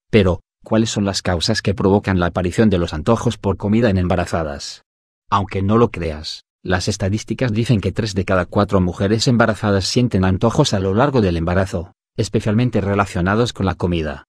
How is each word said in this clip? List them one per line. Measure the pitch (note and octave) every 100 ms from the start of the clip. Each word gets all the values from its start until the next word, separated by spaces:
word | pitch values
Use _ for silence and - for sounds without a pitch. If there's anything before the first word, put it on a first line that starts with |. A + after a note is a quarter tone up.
| _
pero, | A2+ F#2 E2+ - _
¿cuáles | - A2 A2+
son | - G2+
las | F#2+
causas | - F2+ - G#2+
que | -
provocan | F#2 F#2+ G2+ - F#2
la | F2
aparición | G2 F2+ G2+ A2
de | F#2
los | E2+
antojos | D#2 D2+ A2+ A#2 -
por | G2+ F#2+
comida | G#2 A2 A#2
en | F#2+
embarazadas? | F2+ F2+ E2+ F2 D#2+ C#2+ - - _ _ _ _ _
Aunque | G2+ F#2+ G2
no | G2 A2+
lo | A#2
creas, | - E2 D2+ D2 - - _
las | F2 F2+ G2+
estadísticas | G2+ G2 G#2+ - A2 B2+
dicen | G#2 A#2 A#2
que | F#2+
tres | F#2 A2
de | G2 F2+
cada | F#2+
cuatro | F2 G#2+ G2+ G2
mujeres | F2+ - G2 A2 C3+
embarazadas | A#2 A2+ G#2 G#2+ G2 F#2+
sienten | B2+ B2 G2+
antojos | F#2 F#2 A#2 - C#3+
a | G2+
lo | F#2+
largo | G2 C#3+ C3+
del | G2 E2+
embarazo, | E2 F2 F#2+ F#2 E2+ _ _ -
especialmente | G#2+ A#2 A2+ G#2+ B2+ A2+
relacionados | F#2+ G2+ G2+ F2+ F2+ G#2+ B2
con | -
la | F#2+ D#2
comida. | F#2 E2+ D#2 C#2